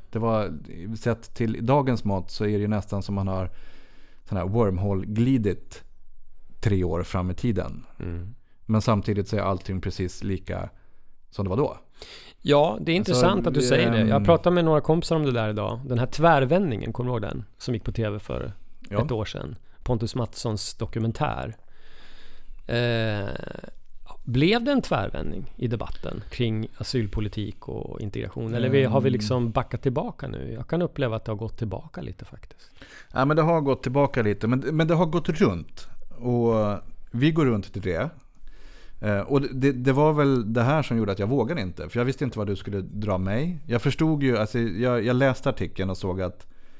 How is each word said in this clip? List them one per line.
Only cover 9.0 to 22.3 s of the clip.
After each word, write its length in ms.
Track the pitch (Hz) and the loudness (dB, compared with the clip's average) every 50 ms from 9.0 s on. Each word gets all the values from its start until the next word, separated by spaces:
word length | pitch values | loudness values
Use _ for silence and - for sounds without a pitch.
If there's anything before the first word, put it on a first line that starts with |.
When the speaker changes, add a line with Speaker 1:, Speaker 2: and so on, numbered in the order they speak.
| - - 101 101 95 | 2 0 0 0 0
Speaker 1:
så 80 | - - | -2 -2
är 40 | 101 | -2
allting 400 | 98 92 98 90 - - 95 95 | 0 0 -2 -2 -4 -4 -6 -4
precis 420 | - 95 - - 95 87 - - - | -4 -4 -4 -2 -4 -4 -4 -6 -4
lika 460 | 101 98 92 - - 92 92 90 - - - - - - - - - - - - - | -4 -4 -4 -4 -6 -6 -6 -6 -8 -10 -14 -20 -20 -20 -18 -18 -18 -18 -18 -20 -12
som 160 | - - 101 | -6 -4 -2
det 40 | 95 | 0
var 80 | 90 | 2
då. 200 | 120 147 - - - - - - - - - - - - - - - | 2 0 0 -2 -8 -16 -20 -20 -20 -18 -18 -18 -18 -20 -20 -16 -4
Speaker 2:
Ja, 360 | - 139 143 143 147 170 208 - | 2 4 6 6 6 4 2 0
det 100 | 160 165 | 0 2
är 60 | 165 185 | 2 2
Speaker 1:
Alltså, 120 | 214 - | 2 2
Speaker 2:
intressant 360 | 170 - 165 175 202 196 - | 4 6 6 6 6 4 2
att 60 | 180 - | 2 4
du 80 | 143 | 4
säger 300 | 127 123 139 - 175 - | 6 6 6 6 4 4
det. 80 | 117 110 | 4 4
Jag 100 | 104 - | 4 6
Speaker 1:
ehm, 140 | 135 139 104 | 4 4 6
Speaker 2:
pratade 280 | 165 170 160 - 180 180 | 6 6 6 6 4 4
med 120 | 175 170 | 6 4
några 160 | 160 156 147 | 4 4 4
kompisar 340 | 143 - 160 170 160 - 165 | 4 4 2 2 2 2 2
om 80 | 160 151 | 2 2
det 60 | 139 | 2
där 180 | 123 117 110 110 | 0 0 0 0
idag. 300 | 107 107 104 107 117 117 135 | -2 -2 -2 -2 -4 -6 -4
Den 140 | 135 127 113 | -2 0 0
här 60 | 123 | 0
tvärvändningen, 840 | 123 - - 151 170 160 139 135 123 160 190 208 160 113 98 - - 110 | 0 2 4 6 8 8 8 6 4 4 4 2 2 0 -2 -2 -4 -4
kommer 140 | - 123 123 | -4 -2 -2
du 40 | 123 | -2
ihåg 80 | 113 | -2
den? 240 | 104 - - 131 104 - - | -4 -4 -6 -6 -8 -10 -14
Som 160 | - - - 120 | -10 -4 -4 -4
gick 100 | 107 - | -2 -2
på 80 | - | -4
T 180 | 104 - 113 107 | -2 0 0 0
V 100 | 104 107 | -2 -4
för 320 | - - 62 60 62 78 95 - - - - - - - | -6 -6 -6 -4 -4 -6 -8 -10 -12 -12 -12 -12 -10 -4
Speaker 1:
Ja. 160 | 98 104 117 | -2 0 0
Speaker 2:
ett 60 | 151 | 0
år 140 | 127 107 107 | 0 -2 -4
sedan. 300 | - - - - - - - - - - - - | -4 -6 -8 -8 -8 -10 -12 -14 -18 -14 -6 -2
Pontus 320 | - 123 107 117 110 - | 0 0 0 0 -2 -2
Mattssons 580 | 127 117 - - - - 120 107 101 - - - | -2 -4 -4 -4 -4 -4 -2 -2 -2 -4 -4 -4
dokumentär. 840 | - 113 104 - 117 110 113 113 - 151 147 - - 64 80 117 - - - - - - - - - - - - - - - | -6 -6 -4 -2 -2 0 0 0 0 0 -2 -2 -4 -6 -8 -10 -12 -16 -16 -16 -14 -14 -12 -12 -12 -12 -12 -12 -10 -10 -10